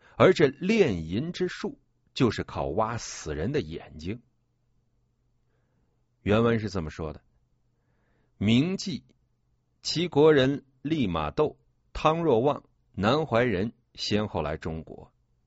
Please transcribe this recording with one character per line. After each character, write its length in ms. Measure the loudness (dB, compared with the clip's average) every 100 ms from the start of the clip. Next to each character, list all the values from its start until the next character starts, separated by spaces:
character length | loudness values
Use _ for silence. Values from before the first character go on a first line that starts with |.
| _ 4
而 180 | 4
这 140 | 6 2
炼 600 | 0 2 4 2 0 -4
银 240 | -4 -4
之 160 | -6 -6
术 320 | -6 -10 -10 _ _ _
就 180 | 0 0
是 140 | 0
靠 220 | -6 -6 -4
挖 320 | -2 -2 -4
死 360 | -10 -12 -8
人 180 | -6 -4
的 100 | -4
眼 340 | -6 -10 -14 -12
睛。 240 | -10 -10 _ _ _ _ _ _ _ _ _ _ _ _ _ _ _ _ _ _ _ _
原 240 | 0 2
文 160 | 2 0
是 80 | -2
这 140 | -6
么 80 | -6
说 240 | -8 -10
的 80 | -12 _ _ _ _ _ _ _ _ _ _ _ -2
：“明 360 | 2 4 2 -2
记 260 | -8 -10 -14 _ _ _ _ _ _ _
其 260 | -6 -4 0
国 240 | 6 8
人 320 | 8 4 0 -8 _
利 260 | -4 -2 0
玛 240 | -2 -2
窦、 280 | 0 -2 -4 _ _ _
汤 320 | 0 0 2
若 160 | 2 2
望、 240 | 2 -2 -8 _ _
南 340 | -2 0 0 2
怀 180 | 2
仁 300 | 2 0 -4 -8 _
先 340 | -12 -4 -2 -2
后 120 | -4
来 160 | -4 -6
中 260 | -6 -8
国， 300 | -10 -18 -20 _ _ _